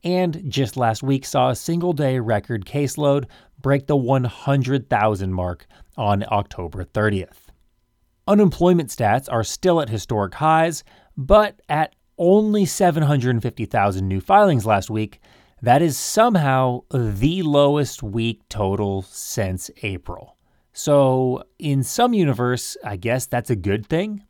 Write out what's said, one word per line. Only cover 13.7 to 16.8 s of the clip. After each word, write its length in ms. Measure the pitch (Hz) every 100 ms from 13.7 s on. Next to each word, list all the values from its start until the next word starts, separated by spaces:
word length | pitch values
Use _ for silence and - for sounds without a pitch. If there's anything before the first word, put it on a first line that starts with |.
| 113 101 95 95
new 140 | 95
filings 440 | - 196 202 139 107
last 260 | 101 -
week, 280 | 107 107 - _ _ _ _
that 180 | 120 131
is 160 | 165 131
somehow 840 | - - 233 196 143 131 131 123